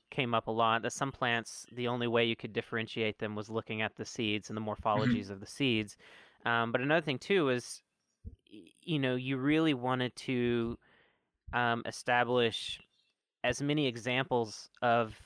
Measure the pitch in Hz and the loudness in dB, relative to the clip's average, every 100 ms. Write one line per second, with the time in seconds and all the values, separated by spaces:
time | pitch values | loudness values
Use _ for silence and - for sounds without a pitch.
0 | _ - 123 113 113 110 113 113 120 - | _ -4 0 0 0 2 4 2 0 -2
1 | 139 - 123 117 110 - - 120 120 123 | -4 -2 0 0 -4 -12 -12 -4 -2 0
2 | 120 117 117 113 113 107 - 113 113 120 | 2 4 2 0 -4 -6 -4 -4 -4 -2
3 | 110 - 107 107 107 110 - 110 107 - | -2 -2 -6 -6 -6 -6 -4 -4 -4 -6
4 | 143 - 110 107 - 107 107 104 113 104 | -10 -4 -2 -2 -4 -6 -4 -2 0 2
5 | 120 113 98 98 104 - 135 110 104 - | 2 0 -2 -10 -10 -2 2 2 0 -10
6 | - - - _ 117 117 117 123 139 165 | -20 -20 -20 _ 0 0 0 0 2 2
7 | 156 127 - 196 139 123 - - _ _ | 0 -4 0 2 4 0 -4 -14 _ _
8 | _ _ - - _ 104 82 _ - 151 | _ _ -18 -18 _ -20 -20 _ -2 0
9 | 131 127 127 135 139 156 160 127 127 127 | 2 0 -2 0 2 4 4 2 0 0
10 | 123 - - 127 120 120 117 120 _ _ | -2 -4 -2 0 2 2 0 -6 _ _
11 | _ _ _ _ - 120 120 117 113 - | _ _ _ _ -4 0 2 0 -4 -6
12 | - 123 120 123 117 - - - - _ | 2 2 4 4 2 0 -8 -10 -16 _
13 | _ _ _ _ 127 127 143 151 135 117 | _ _ _ _ -2 0 0 0 0 -2
14 | 113 127 131 123 110 - - _ 120 117 | -2 -2 2 2 0 -6 -18 _ 2 4
15 | 110 107 | 2 -6